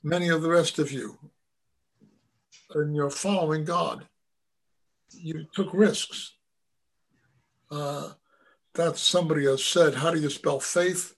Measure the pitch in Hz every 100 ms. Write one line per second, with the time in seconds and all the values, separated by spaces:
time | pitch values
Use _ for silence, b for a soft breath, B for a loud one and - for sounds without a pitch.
0 | 151 175 175 165 165 170 160 - 143 139
1 | 107 - - _ _ _ _ _ _ _
2 | _ _ _ _ _ - _ 151 151 147
3 | 143 143 196 196 160 156 151 175 165 143
4 | - _ _ _ _ _ _ _ _ _
5 | _ - 165 156 156 - 196 185 214 -
6 | - - - _ _ _ _ _ _ _
7 | _ _ _ _ _ _ _ 147 143 143
8 | 160 - b b b b _ - 165 -
9 | - 180 165 160 139 135 - 175 160 127
10 | 160 165 147 - 156 123 - 175 180 180
11 | -